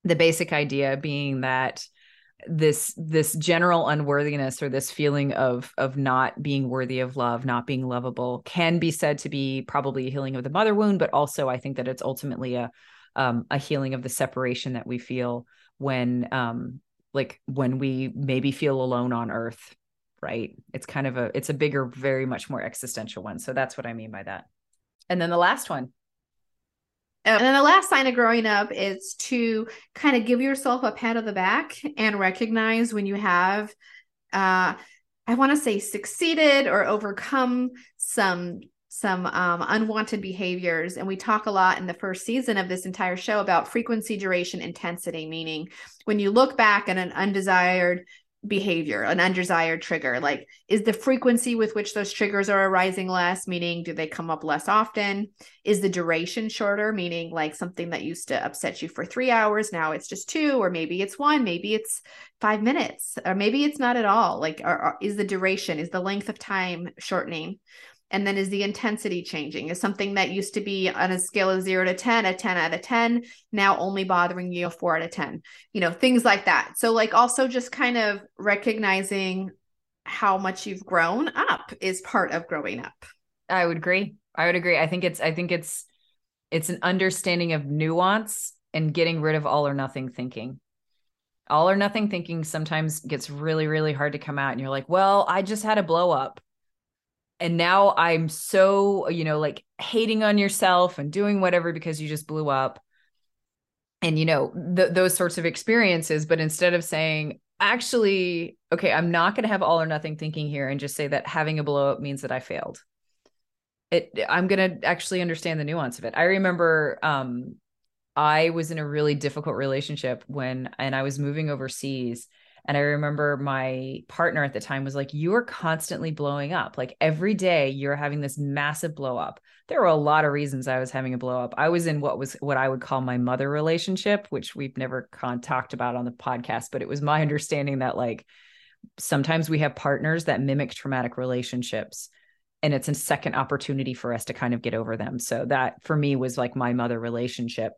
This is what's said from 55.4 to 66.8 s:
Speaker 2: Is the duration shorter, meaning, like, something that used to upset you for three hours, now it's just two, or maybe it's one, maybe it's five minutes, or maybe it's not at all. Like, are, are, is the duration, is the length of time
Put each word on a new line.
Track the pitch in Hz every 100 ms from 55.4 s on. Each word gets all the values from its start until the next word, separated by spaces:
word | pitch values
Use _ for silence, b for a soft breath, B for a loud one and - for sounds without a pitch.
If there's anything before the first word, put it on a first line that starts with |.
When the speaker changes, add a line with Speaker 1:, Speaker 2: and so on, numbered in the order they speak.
| B B
Speaker 2:
Is | - 208
the | 190
duration | 180 165 165 180 - 220
shorter, | - 208 202 214
meaning, | 214 175 170 165
like, | 165 156
something | - 180 180 170
that | 170
used | 143 170 -
to | 135
upset | - - - -
you | 165
for | - -
three | 247 254
hours, | 233 214 208 214
now | 196 156
it's | 156 -
just | 190 -
two, | - 302 262
or | 190
maybe | 170 160 175
it's | 202 -
one, | 285 302
maybe | 220 170 202
it's | 214 220 - B B B _
five | 214 214
minutes, | 220 302 - - - -
or | 180
maybe | 190 208 269
it's | 294 294
not | 247 247
at |
all. | 214 214 185 101
Like, | 156 156
are, | - -
are, | 151 -
is | 208 208
the |
duration, | 202 190 190 190 - 156
is | 170
the | 185
length | 185 202 208
of | -
time | - 196 185 170